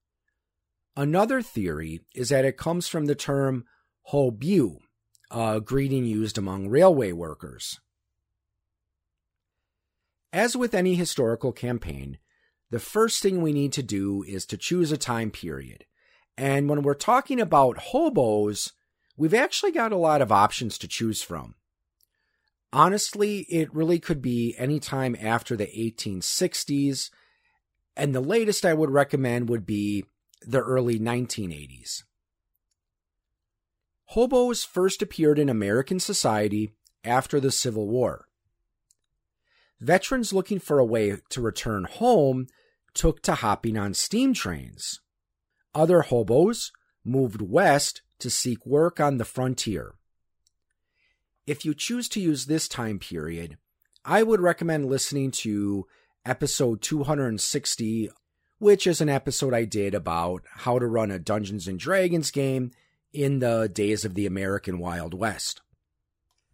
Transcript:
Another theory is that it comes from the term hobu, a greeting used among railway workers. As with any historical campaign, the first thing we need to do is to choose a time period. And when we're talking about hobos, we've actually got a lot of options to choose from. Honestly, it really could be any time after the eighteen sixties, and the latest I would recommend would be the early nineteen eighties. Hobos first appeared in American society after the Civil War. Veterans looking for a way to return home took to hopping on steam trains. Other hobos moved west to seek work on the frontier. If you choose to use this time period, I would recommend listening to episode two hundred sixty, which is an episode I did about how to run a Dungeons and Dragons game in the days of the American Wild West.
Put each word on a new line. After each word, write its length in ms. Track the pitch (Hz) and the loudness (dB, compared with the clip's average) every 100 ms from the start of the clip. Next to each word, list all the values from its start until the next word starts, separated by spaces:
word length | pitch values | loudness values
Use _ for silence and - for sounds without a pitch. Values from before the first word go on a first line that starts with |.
| _ _ _ _ _ _ _ _ _ - | _ _ _ _ _ _ _ _ _ -4
Another 440 | 143 170 226 262 | 0 2 2 2
theory 600 | 226 - 92 76 80 80 - | -2 -4 -4 -4 -8 -12 -14
is 160 | - 117 | -8 0
that 160 | 135 135 | 2 2
it 120 | 131 | 0
comes 300 | - 175 - | -4 -4 -4
from 180 | 170 147 | -2 -2
the 100 | 143 | -2
term 480 | - 139 135 131 120 _ _ _ - | -2 0 0 -2 -8 _ _ _ -4
hobu, 680 | 143 131 107 143 196 113 76 _ _ _ _ _ | 0 0 0 0 2 2 -2 _ _ _ _ _
a 300 | 120 113 110 | -4 -2 -2
greeting 420 | 107 135 139 135 | -2 -2 0 0
used 340 | 120 107 110 107 | 0 -2 -2 -4
among 300 | 98 95 98 | -4 -4 0
railway 460 | 127 185 156 107 | 6 6 6 2
workers. 680 | 85 85 - 78 58 - - _ _ _ _ _ _ _ _ _ _ _ _ _ _ _ _ _ _ _ _ _ _ _ _ _ | -4 -8 -10 -14 -14 -14 -14 _ _ _ _ _ _ _ _ _ _ _ _ _ _ _ _ _ _ _ _ _ _ _ _ _
As 240 | 170 233 247 | 0 0 0
with 180 | 240 202 | 0 2
any 200 | 185 180 | 2 2
historical 580 | 175 - 117 117 131 | 0 0 0 0 -2
campaign, 640 | 117 123 123 - 69 69 69 _ _ _ _ _ | -4 -4 -4 -6 -10 -12 -16 _ _ _ _ _
the 120 | 117 | -8
first 420 | - 214 226 - | -4 2 2 2
thing 180 | 202 185 | 0 2
we 120 | 160 | 2
need 180 | 147 139 | 2 0
to 100 | 135 | -2
do 420 | 123 101 98 98 | -4 -2 -2 -2
is 220 | 90 98 - | -6 -10 -8
to 100 | 104 | -8
choose 340 | - 175 165 | -2 0 0
a 60 | 147 | 0
time 340 | - 117 110 | -2 -2 -4
period. 540 | - 85 69 67 - - _ _ _ _ - | -6 -10 -10 -12 -20 -20 _ _ _ _ -4
And 300 | 135 139 143 | 0 0 2
when 140 | 147 | 0
we're 140 | 143 143 | 0 0
talking 440 | - 247 - 254 | 2 2 2 -2
about 380 | 196 156 131 110 | 2 6 6 2
hobos, 960 | - 262 330 220 120 107 104 101 - - _ _ _ - | -2 0 2 4 4 4 2 -2 -8 -10 _ _ _ -2
we've 180 | 156 | 2
actually 380 | 214 285 - 403 | 2 2 0 -2
got 220 | 330 226 | 0 0
a 40 | 202 | 2
lot 240 | 160 147 | 4 4
of 120 | 120 | 6
options 440 | 101 107 - 113 - | 6 6 2 -6 -8
to 80 | - | -10
choose 320 | - 113 107 | -4 -4 -4
from. 340 | - 80 58 - _ _ _ _ _ _ _ _ _ _ _ | -6 -10 -12 -18 _ _ _ _ _ _ _ _ _ _ _
Honestly, 720 | 131 165 196 - 208 208 208 165 | 4 4 4 -2 -2 -2 -2 -2
it 260 | 165 156 | -2 0
really 260 | 156 160 175 | 0 0 0
could 220 | - 160 | 0 -4
be 340 | 123 120 117 - | -2 0 -2 -2
any 240 | 127 151 | -2 -2
time 340 | - 135 131 120 | -4 -4 -2 -4
after 340 | 110 113 - 117 | -2 -2 -2 -4
the 140 | 101 110 | -4 -4
eighteen 420 | 113 107 110 95 | -6 -4 -6 -6
sixties, 880 | - - 180 - - 143 139 135 - - _ _ _ _ _ _ _ - | -4 -2 -2 -2 -4 0 0 -2 -8 -14 _ _ _ _ _ _ _ -4
and 180 | 147 | -2
the 60 | 127 | 0
latest 460 | 135 226 214 196 190 | 0 2 2 2 2
I 80 | |
would 160 | 156 156 | 2 4
recommend 580 | 139 135 143 131 120 117 | 4 2 2 0 0 0
would 180 | 117 92 | -2 -2
be 380 | 107 104 104 - _ _ _ - | -2 0 -2 -6 _ _ _ -2
the 160 | 127 | 0
early 380 | 120 131 123 117 | 2 0 2 0
nineteen 540 | 113 123 123 - 95 | 0 -2 -4 -6 -8
eighties. 500 | 76 71 64 58 - - _ _ _ _ _ _ _ _ _ _ _ _ _ _ _ _ _ _ _ _ | -8 -14 -18 -14 -14 -14 _ _ _ _ _ _ _ _ _ _ _ _ _ _ _ _ _ _ _ _
Hobos 600 | 214 254 254 247 233 - | 0 2 4 2 0 -4
first 360 | - 185 - | 0 0 0
appeared 380 | 202 - 151 147 | -4 2 4 6
in 80 | 143 | 4
American 520 | 113 101 113 135 185 | 2 2 0 0 -2
society 720 | - 202 131 107 107 104 107 - _ _ | -2 -2 0 2 0 0 -4 -8 _ _
after 360 | 113 123 - 147 | 0 0 2 0
the 120 | 135 | 0
Civil 360 | - 127 110 104 | 0 -2 -4 -2
War. 400 | 123 113 69 - _ _ _ _ _ _ _ _ _ _ _ _ _ _ _ | 0 0 -2 -12 _ _ _ _ _ _ _ _ _ _ _ _ _ _ _
Veterans 540 | 117 185 - 262 226 | 0 0 2 -2 -2
looking 260 | 190 180 196 | -2 -2 -4
for 200 | - 147 | 0 2
a 60 | 120 | 4
way 320 | 113 104 101 - | 2 0 -2 -8
to 120 | - | -6
return 440 | 113 - 120 104 87 | -4 -4 -4 -4 -6
home 640 | - 240 226 139 131 131 _ _ _ _ | -2 2 4 4 2 -4 _ _ _ _
took 280 | - 165 - | 0 0 2
to 140 | - 156 | -2 -2
hopping 420 | 110 98 117 110 | 0 0 -2 -2
on 160 | 101 | -2
steam 400 | 92 - 214 269 | -4 -2 0 0
trains. 640 | 240 - 78 62 - - - _ _ _ _ _ _ _ | 0 -4 -8 -10 -12 -12 -12 _ _ _ _ _ _ _
Other 280 | 151 160 180 | 2 6 6
hobos 720 | - 120 107 123 190 233 - - _ _ 113 | 6 2 4 4 4 2 -6 -14 _ _ -4
moved 360 | 131 127 104 | 0 0 -2
west 600 | 98 123 190 143 - - - _ | 0 4 6 4 2 -6 -16 _
to 100 | 127 | -6
seek 360 | - 131 117 - | -4 -2 -4 0
work 340 | 143 170 - | 2 2 2
on 180 | 147 135 | 0 0
the 60 | |
frontier. 720 | 110 - 127 127 - 87 55 - _ _ _ _ _ _ _ _ _ _ _ _ _ _ - | -4 -4 -2 -2 -4 -6 -8 -16 _ _ _ _ _ _ _ _ _ _ _ _ _ _ -8
If 160 | 143 | -6
you 100 | 156 | -4
choose 360 | 147 - 240 240 | -4 -4 -6 -6
to 100 | 220 | -2
use 280 | 175 143 127 | 0 0 -2
this 200 | 156 - | -2 -2
time 320 | - 113 101 | -6 -6 -6
period, 580 | - 85 78 85 85 - _ _ _ _ | -8 -8 -8 -8 -10 -16 _ _ _ _
I 200 | - 190 | 0 2
would 180 | 220 214 | 4 4
recommend 460 | 175 170 170 156 135 | 2 2 0 -2 0
listening 440 | 131 - 139 135 | -2 -2 -2 -2
to 560 | - 110 101 101 98 92 _ _ _ - | -4 -4 -2 -2 -4 -6 _ _ _ -6
episode 560 | 127 143 - 131 110 | -4 -2 0 0 0
two 220 | - 151 | -4 -4
hundred 360 | 139 147 131 107 | -2 -2 -2 -2
sixty, 720 | - 147 - - 110 113 107 - _ _ _ _ | -4 -4 -4 -4 -4 -2 -4 -10 _ _ _ _
which 260 | 208 196 190 | 6 6 6
is 140 | 160 | 2
an 80 | 151 | 2
episode 460 | 139 143 - 139 | 0 -2 -2 0
I 100 | 120 | 0
did 320 | 113 107 98 95 | 0 -2 -2 -2
about 480 | 85 85 85 90 - | -2 -2 -2 -4 -10
how 280 | - - 123 | -8 -2 0
to 60 | 120 | 2
run 260 | 113 107 | 0 0
a 60 | 95 | -2
Dungeons 480 | 80 107 101 104 87 | -2 -4 -4 -8 -8
and 140 | 92 | -8
Dragons 500 | 143 190 185 170 147 | 0 2 2 0 0
game 420 | 139 135 131 123 - _ _ _ | -2 -2 -2 -4 -8 _ _ _
in 260 | 147 139 139 | -2 0 2
the 280 | 123 113 110 | 2 2 0
days 380 | 90 104 107 107 | 0 0 0 -2
of 80 | |
the 120 | 92 101 | -4 -2
American 540 | 95 95 98 - 90 | -2 -2 -4 -4 -6
Wild 340 | 87 87 82 | -6 -6 -8
West. 480 | 90 104 95 - - _ _ _ _ _ _ _ _ _ | -4 -4 -4 -8 -10 _ _ _ _ _ _ _ _ _